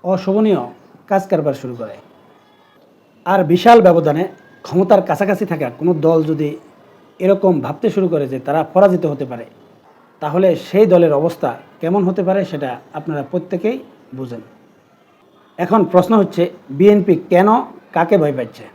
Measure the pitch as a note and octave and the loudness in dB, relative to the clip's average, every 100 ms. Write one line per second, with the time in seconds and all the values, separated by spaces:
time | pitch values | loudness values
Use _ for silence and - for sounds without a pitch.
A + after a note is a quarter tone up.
0 | F3 F#3 F#3+ G3 G#3+ E3+ A#2+ - _ _ | -2 -4 0 0 2 0 -4 -14 _ _
1 | _ G3 F#3+ E3+ D3 C3 B2+ A#2 A2 - | _ -4 -2 -2 -2 -6 -10 -12 -14 -16
2 | - _ _ _ _ _ _ _ _ _ | -20 _ _ _ _ _ _ _ _ _
3 | _ _ F#3 F#3+ D#3+ F3+ A#3 A#3 F3+ E3+ | _ _ -2 -2 2 2 6 6 6 4
4 | D3+ D3 F#3 - _ _ - E3+ F#3+ G#3 | 2 -2 -4 -8 _ _ -6 -2 2 2
5 | F#3 D3+ G3 G3 G#3 D#3+ C3+ A#2+ D#3+ D#3+ | 2 -2 -2 -2 -4 -4 -6 -4 -2 0
6 | D#3+ E3 D#3 D3+ D3 D3+ - _ _ _ | 2 2 0 -2 -4 -8 -18 _ _ _
7 | _ _ F#3 G3 G3 D#3+ B2+ D3 A3+ - | _ _ 0 2 2 0 -4 -4 -4 -2
8 | F#3 D#3+ C3+ C3 C3 D3+ G3+ F#3 G3+ F3+ | -2 -2 -4 -8 -4 -4 -2 2 4 4
9 | D#3 C#3+ C3+ A#2 A#2 _ _ _ _ _ | -2 -6 -8 -10 -16 _ _ _ _ _
10 | _ _ D3 E3 F#3+ E3 - F#3+ A3 F3 | _ _ -6 0 2 0 -2 2 4 4
11 | E3+ C#3+ D#3+ E3 C#3 A#2 - _ E3 G3 | 4 2 -2 -2 -6 -6 -18 _ -2 0
12 | F#3 F#3 F3+ G3 F#3 D#3+ C3+ A#2+ _ D#3 | 0 -2 -2 -2 -2 -6 -8 -10 _ -14
13 | D3+ D3 A2+ F3+ D#3+ F3 G#3+ C4 - _ | -8 -8 -6 -8 -6 -6 -4 -6 -12 _
14 | _ B2+ B2+ A#2 G#2+ _ _ _ _ _ | _ -14 -14 -14 -18 _ _ _ _ _
15 | _ _ _ _ _ - F3+ A3 E3 F3+ | _ _ _ _ _ -10 -2 0 2 2
16 | F#3 A3 F#3+ - F3 - - C#3 G3 G#3 | 2 0 0 -2 -4 -4 -14 2 4 4
17 | F3+ D#3+ - F3 G3 A3+ - - _ E3+ | 2 -2 2 2 4 2 -2 -16 _ -4
18 | E3+ G3+ D3+ C3 A#2 - - | 0 2 0 -4 -8 -12 -20